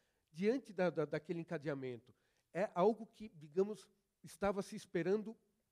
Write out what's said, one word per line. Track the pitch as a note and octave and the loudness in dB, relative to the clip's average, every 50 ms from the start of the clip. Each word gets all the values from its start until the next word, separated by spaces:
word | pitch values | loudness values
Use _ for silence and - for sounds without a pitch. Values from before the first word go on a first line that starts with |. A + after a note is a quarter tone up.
| _ _ _ _ _ _ - | _ _ _ _ _ _ -6
diante | D#3 F#3+ G#3+ B3+ C#4 - - F#3 | 0 2 4 4 2 0 -6 -2
da, | E3 F#3 F3 | 2 2 2
da, | D3 D#3+ D3+ | 2 2 -2
daquele | D3 D#3 D3+ - - F3 E3+ | 0 -2 -4 -4 -4 -6 -6
encadeamento. | E3 - F3 D#3 C3+ D#3 C#3+ C#3 C3 B2+ A#2+ A2+ - - - _ _ _ _ _ _ _ - | -4 -4 -6 -4 -4 -4 -4 -4 -4 -6 -8 -8 -12 -20 -20 _ _ _ _ _ _ _ -2
É | E3 G3+ - - | -2 -2 0 2
algo | F3+ F3+ G#3+ A#3 - A3+ - _ | 4 4 4 4 2 -4 -16 _
que, | - G#3+ G#3+ | -16 -16 -16
digamos, | - D#3 D3+ D3+ C#3+ F#3 G3 G#3 G#3+ - - _ _ _ _ _ _ _ | -16 -18 -16 -4 0 0 0 0 0 -10 -12 _ _ _ _ _ _ _
estava | - D3 - - G3+ G3 F#3+ G3+ | -20 -16 -8 -2 0 0 0 0
se | F#3+ - G#3+ | -4 -6 -8
esperando | G3+ - - - F3+ D#3+ F3+ G3 A3 G3+ A3+ A3 _ _ _ _ _ _ _ | -12 -12 -4 -2 0 2 2 2 0 0 -4 -10 _ _ _ _ _ _ _